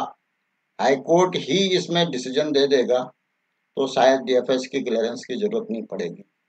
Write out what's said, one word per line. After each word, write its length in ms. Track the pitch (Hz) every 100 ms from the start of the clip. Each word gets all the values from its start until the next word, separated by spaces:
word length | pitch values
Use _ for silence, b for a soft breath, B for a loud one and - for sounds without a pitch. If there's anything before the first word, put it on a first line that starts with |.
| - - _ _ _ _ _ -
हाई 160 | 120 135
कोर्ट 380 | 127 170 185 170
ही 200 | 127 180 196 175
इसमें 320 | 170 170 165
डिसीजन 400 | 127 127 135 151
दे 140 | 139 139
देगा, 320 | 135 110 123 127 _ _ _ _ _ _ -
तो 100 | 131
शायद 340 | 131 127 135
डीएफ़एस 460 | 120 127 123 131 131
की 140 | 135
क्लियरेंस 440 | 113 110 113 120 -
की 100 | 120
जरूरत 300 | 101 110 110
नहीं 120 | 113
पड़ेगी, 400 | - 95 85 87 - _